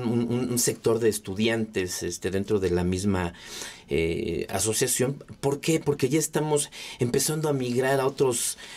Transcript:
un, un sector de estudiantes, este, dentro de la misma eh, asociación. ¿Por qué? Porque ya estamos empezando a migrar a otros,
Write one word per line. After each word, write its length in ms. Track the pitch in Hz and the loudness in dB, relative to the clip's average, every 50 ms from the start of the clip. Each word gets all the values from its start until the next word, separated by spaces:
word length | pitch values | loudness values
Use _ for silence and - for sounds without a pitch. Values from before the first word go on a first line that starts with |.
| 123 | 0
un, 240 | 110 120 120 117 117 120 123 127 123 | 0 2 2 2 2 0 0 0 0
un 60 | 123 | 0
sector 400 | 120 - 135 110 - - 120 110 | 0 0 0 -2 2 2 2 4
de 120 | 110 117 110 | 4 4 2
estudiantes, 920 | 101 - - 98 95 101 110 113 113 113 110 110 - 98 92 90 - - | 2 2 -4 -6 -2 0 2 2 2 0 -2 -2 -2 -2 -2 -2 -4 -4
este, 300 | 92 87 85 - - 92 | -4 -4 -4 -4 -4 -2
dentro 280 | 92 98 98 - 107 98 | 0 0 0 2 2 2
de 120 | 95 87 | 2 2
la 120 | 90 90 87 | 2 2 2
misma 480 | 90 92 92 101 104 95 90 87 87 - - - - - - - - - - - - | 2 0 2 2 2 2 2 0 -2 -4 -8 -14 -14 -14 -12 -12 -14 -14 -18 -6 -2
eh, 580 | 71 80 82 82 82 87 85 85 85 71 - - | 0 0 2 0 0 -2 -2 -2 -2 -4 -4 -4
asociación. 640 | - 95 107 110 107 - 135 123 - - 127 131 139 - - - - - | -2 -2 0 0 0 0 0 0 2 0 0 0 -2 -6 -12 -16 -10 -4
¿Por 200 | - 139 139 139 | -2 -2 -2 0
qué? 200 | - 160 160 156 | 0 0 0 2
Porque 300 | - 147 143 - 135 127 | 0 -2 0 0 0 2
ya 100 | 151 156 | 2 2
estamos 500 | 151 - - 156 147 151 147 143 143 - - - - - - - | 0 0 0 -2 0 2 2 0 0 -2 -8 -12 -14 -14 -4 -2
empezando 500 | 123 120 - - - 165 156 160 151 151 | 0 0 2 0 0 0 0 0 0 0
a 40 | 143 | 0
migrar 460 | 131 127 123 120 120 127 135 139 135 | 0 0 0 0 2 2 4 2 2
a 60 | 131 | 2
otros, 520 | 135 135 - 143 131 117 - - - - - - - - | 0 2 2 2 2 2 2 -2 -4 -4 -6 -12 -16 -16